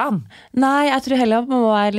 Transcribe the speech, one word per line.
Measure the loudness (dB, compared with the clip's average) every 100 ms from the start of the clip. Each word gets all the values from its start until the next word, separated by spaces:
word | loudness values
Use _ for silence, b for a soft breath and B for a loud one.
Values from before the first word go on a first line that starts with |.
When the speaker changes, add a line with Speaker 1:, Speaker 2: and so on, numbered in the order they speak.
| -2
Speaker 1:
an? | -4 -8 B B -2 0
Speaker 2:
Nei, | 2 0
jeg | -2 -2
tror | 0
heller | 2 0 0
man | 0 2
må | 2
være | 0